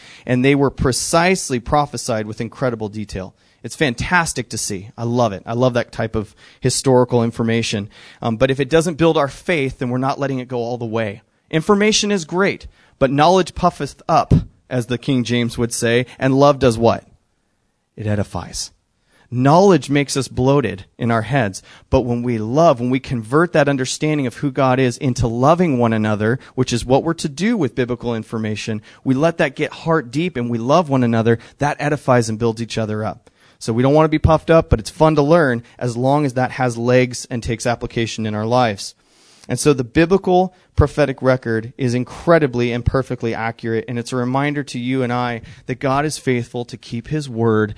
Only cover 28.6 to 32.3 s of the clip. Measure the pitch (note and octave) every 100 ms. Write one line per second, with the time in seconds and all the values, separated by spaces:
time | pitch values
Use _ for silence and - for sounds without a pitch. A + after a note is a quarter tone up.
28.6 | - G#2+ - - C3 C3 E3 E3 D3+ C3
29.6 | C#3+ - E3 D#3+ A#2+ C3+ F3+ C3 A#2+ A#2
30.6 | A#2 D#3+ D3+ C3 A#2+ A2+ A2 A2+ - -
31.6 | D3 - D3 D3 - B2 A2+